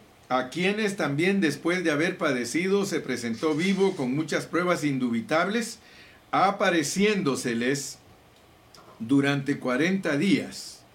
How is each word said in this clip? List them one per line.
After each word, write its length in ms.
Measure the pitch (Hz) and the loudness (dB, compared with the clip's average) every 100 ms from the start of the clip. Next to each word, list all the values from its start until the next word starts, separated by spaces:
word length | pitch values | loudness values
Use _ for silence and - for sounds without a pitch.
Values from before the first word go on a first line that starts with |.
| - - - | -20 -20 -2
"A 200 | 160 - | -2 -2
quienes 480 | 160 185 214 208 196 | -2 0 0 -2 -2
también 440 | 151 139 180 202 | -2 0 2 2
después 440 | 160 143 170 180 | 2 0 -2 0
de 80 | 165 | 0
haber 240 | 143 175 180 | 0 0 0
padecido 640 | 160 127 117 156 190 202 175 | -2 -2 -2 -2 0 0 0
se 140 | 147 | -4
presentó 540 | - 123 117 113 160 | -4 -6 -4 -2 0
vivo 400 | 151 190 190 196 | 0 2 2 2
con 220 | 185 123 139 | 0 -2 -2
muchas 300 | 160 165 139 | -2 -4 -2
pruebas 360 | 160 180 165 | -2 0 2
indubitables, 960 | 147 135 123 113 110 156 185 233 - - - - - - - | 0 0 0 -2 0 0 2 -2 -4 -10 -20 -20 -20 -20 -2
apareciéndoseles 1700 | 139 185 196 196 170 147 185 208 202 143 123 123 117 123 143 - - - - - - - - - - - - | 2 2 2 2 2 0 2 2 4 0 0 -2 0 0 -2 -4 -12 -20 -20 -20 -20 -20 -20 -20 -20 -20 -12
durante 600 | 113 139 139 143 135 139 | 2 4 4 0 -2 -2
cuarenta 580 | 127 123 170 190 170 143 | -2 0 2 0 0 0
días 680 | 196 135 - - - - - | 2 2 0 -12 -14 -18 -20